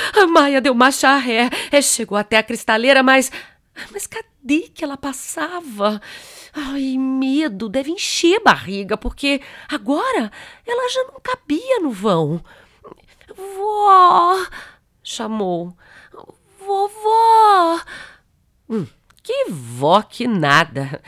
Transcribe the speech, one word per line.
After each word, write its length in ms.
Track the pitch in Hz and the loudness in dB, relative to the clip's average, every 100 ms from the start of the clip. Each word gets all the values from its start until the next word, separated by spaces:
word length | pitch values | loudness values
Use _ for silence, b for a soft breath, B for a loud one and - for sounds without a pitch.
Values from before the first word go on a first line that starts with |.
| B | B
A 140 | - 359 | 2 4
Maia 340 | 330 285 269 | 6 4 2
deu 120 | 269 | 2
uma 180 | 240 254 | 4 2
charré. 580 | 269 277 277 254 226 240 B B | 4 2 2 2 0 -2 B B
É, 100 | 285 | 0
chegou 360 | 277 - 214 202 | 2 -2 -2 -4
até 200 | 208 220 | 0 0
a 60 | |
cristaleira, 580 | 220 226 - 220 247 269 | 0 -4 -2 0 4 4
mas, 300 | 262 262 254 B B B _ - - | 6 4 2 B B B _ -20 -16
mas 160 | 403 - | -14 -12
cadê 600 | 453 - _ 254 302 - | -12 -16 _ -2 -2 -4
que 100 | - | -10
ela 140 | 294 277 | -10 -8
passava? 1040 | 277 262 - 330 320 359 320 208 208 214 B B B B B | -10 -10 -10 -8 -8 -8 -12 -4 -2 -2 B B B B B
Ai, 440 | 302 269 277 269 262 | -12 -8 -4 -4 -2
medo, 680 | 262 262 262 277 311 196 220 | -2 -2 0 0 -2 -4 -6
deve 240 | 254 277 | -6 -4
encher 500 | 381 - - 339 415 | -6 -6 0 2 4
barriga, 540 | 440 - 170 196 190 214 | 4 2 0 -8 -6 -6
porque 460 | 247 - 277 277 B B B | -6 -6 -2 -2 B B B
agora 640 | 302 208 294 508 440 214 B B B - | -8 -4 -2 -2 -2 -4 B B B -6
ela 240 | 480 494 | -4 -2
já 140 | 508 523 | -4 -6
não 140 | - | -8
cabia 580 | - 508 - 294 508 494 | -8 -8 -4 -4 -2 -2
no 100 | 311 | -2
vão. 500 | 196 208 170 151 165 - b b b - - _ _ _ - | -2 0 0 0 -4 -10 b b b -20 -20 _ _ _ -16
"Vó!", 1080 | 392 381 415 415 415 381 359 359 349 381 359 B B B _ _ | -14 -8 -4 0 6 8 8 6 2 0 -4 B B B _ _
chamou. 720 | - - 220 220 190 170 175 175 b b b - - _ 427 392 | -16 -12 -8 -6 -4 -4 -8 -14 b b b -20 -20 _ _ _
"Vovó!" 1200 | 392 392 415 427 427 440 453 440 427 392 339 330 - B B B B _ _ _ - | -6 -4 -4 -4 0 2 4 6 6 6 2 -2 -8 B B B B _ _ _ -8
Hum, 180 | 220 135 _ _ _ | -6 -8 _ _ _
que 280 | - 539 480 | -8 -4 -4
vó 520 | 160 117 120 143 196 | -6 -12 -4 2 2
que 260 | 208 - 247 | 2 -8 -4
nada! 760 | 202 143 147 165 139 135 143 | -2 2 2 2 -4 -8 -10